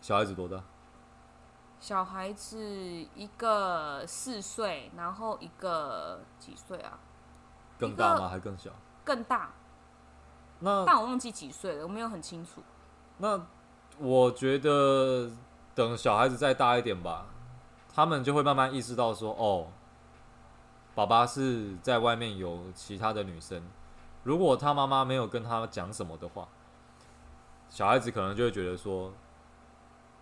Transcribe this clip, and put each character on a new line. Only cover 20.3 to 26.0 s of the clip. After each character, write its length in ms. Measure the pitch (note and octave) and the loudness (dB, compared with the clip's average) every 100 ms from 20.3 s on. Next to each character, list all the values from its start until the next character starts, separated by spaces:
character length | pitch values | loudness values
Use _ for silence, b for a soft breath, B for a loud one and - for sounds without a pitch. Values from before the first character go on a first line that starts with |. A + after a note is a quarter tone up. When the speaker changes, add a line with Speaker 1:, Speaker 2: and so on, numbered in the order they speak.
| - - - - - - | -20 -20 -20 -20 -20 -8
Speaker 1:
爸 100 | - | 0
爸 220 | G2+ A#2 A#2+ | 4 6 6
是 500 | C#3 C3 A#2+ G#2 F#2+ | 2 0 0 -4 -4
在 200 | G#2 A#2+ | 0 4
外 160 | A#2 | 4
面 220 | A2+ A#2 G2 | 2 -2 -6
有 260 | F#2 E2+ F2+ F2+ | -6 -6 -10 -14
其 200 | - G2+ | -12 -4
他 160 | A2 | -2
的 120 | G#2+ | -2
女 160 | G2 E2 | -4 -8
生。 200 | - F2+ F2 - B B B - | -12 -12 -12 -18 B B B -8
如 160 | A#2+ D#3+ | -2 2
果 180 | F3+ B2+ | 4 4
他 160 | D3 | 2
妈 140 | C#3+ C3+ | 2 2
妈 180 | C3+ | 2
没 120 | C3 C3 | 2 0
有 100 | A2+ | -2
跟 160 | A#2+ | -4
他 240 | A2 A2+ A2+ | -4 -4 -4
讲 260 | - F2+ | -8 -8
什 140 | G#2+ | -8